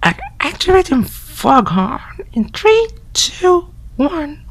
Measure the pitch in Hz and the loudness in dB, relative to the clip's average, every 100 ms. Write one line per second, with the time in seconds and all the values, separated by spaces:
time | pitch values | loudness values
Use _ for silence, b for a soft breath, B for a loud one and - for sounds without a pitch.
0 | - 170 807 - 285 - - 370 370 262 | -2 -4 -8 -8 -6 -4 2 4 4 2
1 | 220 - - - - 269 202 175 185 - | 0 -4 -16 -6 2 4 4 0 -2 -4
2 | - - - - 220 - 427 440 453 - | -12 -16 -10 -4 -4 0 4 4 2 -4
3 | - - - - 359 359 349 - - - | -12 -4 -4 0 2 2 0 -14 -20 -2
4 | 277 349 294 302 - | -2 -2 -8 -10 -18